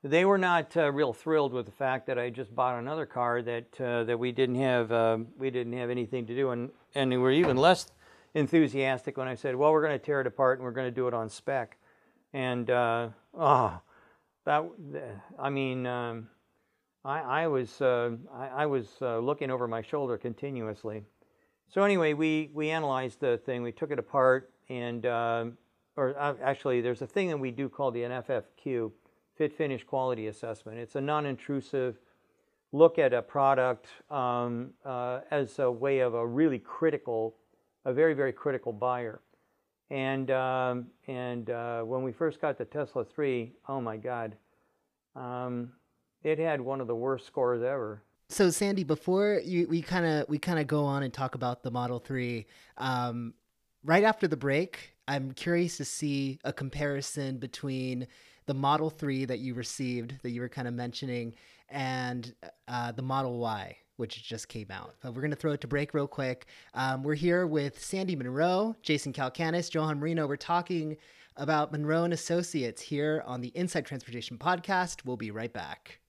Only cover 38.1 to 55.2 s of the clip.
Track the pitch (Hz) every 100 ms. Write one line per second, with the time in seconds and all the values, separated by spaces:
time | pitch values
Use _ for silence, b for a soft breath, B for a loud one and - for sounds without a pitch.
38.1 | 143 135 110 151 131 - 107 123 123 117
39.1 | 110 _ _ _ _ _ _ _ 139 135
40.1 | 135 131 131 131 131 127 123 123 _ -
41.1 | 127 123 120 113 117 117 117 113 131 131
42.1 | 113 165 143 151 135 117 151 139 131 110
43.1 | - 147 123 117 - - 135 117 110 120
44.1 | 120 113 107 _ _ _ _ _ _ _
45.1 | 131 127 123 127 123 120 - _ _ _
46.1 | _ 151 156 165 147 123 135 120 117 127
47.1 | 131 - - 123 120 123 139 107 107 _
48.1 | _ _ - 190 165 202 196 151 151 -
49.1 | 185 208 202 - 175 165 165 151 185 170
50.1 | 151 147 147 - 160 143 151 143 139 135
51.1 | 127 131 127 123 123 127 120 123 123 -
52.1 | 131 123 120 104 B B - 131 127 123
53.1 | 120 117 - _ _ _ _ 143 170 214
54.1 | 220 180 147 139 139 190 - - _ -
55.1 | 139